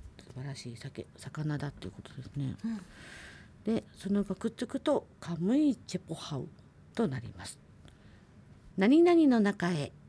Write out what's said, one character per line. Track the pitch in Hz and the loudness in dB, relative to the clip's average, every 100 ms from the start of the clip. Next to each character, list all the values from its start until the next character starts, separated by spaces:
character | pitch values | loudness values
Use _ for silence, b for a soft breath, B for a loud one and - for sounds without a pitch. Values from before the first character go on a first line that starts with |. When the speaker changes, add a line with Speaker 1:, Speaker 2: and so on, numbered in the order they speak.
| - - | -20 -20
Speaker 1:
素 | - 127 | -18 -12
晴 | 139 | -12
ら | 135 | -10
し | 123 | -12
い | 117 | -12
鮭、 | 139 - - - | -12 -12 -14 -14
魚 | 131 151 151 147 | -12 -6 -4 -4
だ | 143 | -6
っ | |
て | - 92 | -10 -14
い | |
う | |
こ | - | -14
と | - | -16
で | - | -16
す | 117 143 | -10 -6
ね。 | 135 - | -6 -6
Speaker 2:
う | 226 | -6
ん。 | 220 175 B B B B B B B 214 | -8 -10 B B B B B B B -4
Speaker 1:
で、 | 226 - - | -4 -4 -10
そ | 196 | -2
の | 202 | 0
が | 196 190 | 0 -4
く | 226 | -6
っ | - | -4
つ | - | -6
く | 269 | -4
と、 | - 277 - - | 0 0 -2 -12
カ | - 165 | -8 -2
ム | 185 269 | 2 4
イ | 294 - | 2 0
チ | - 180 | -4 -8
ェ | |
ポ | - | -8
ハ | 160 - 139 | -10 -8 -8
ウ | - - - - - | -8 -14 -20 -20 -8
と | - 202 | -2 -2
な | 127 | -2
り | 117 - | -8 -12
ま | - | -14
す。 | - - - - B B B B B B B - - | -16 -20 -20 -20 B B B B B B B -8 2
何 | 202 311 | 6 8
々 | 349 339 294 | 8 8 8
の | 233 | 6
中 | 202 202 - | 4 2 0
へ、 | 160 139 - | 0 -4 -8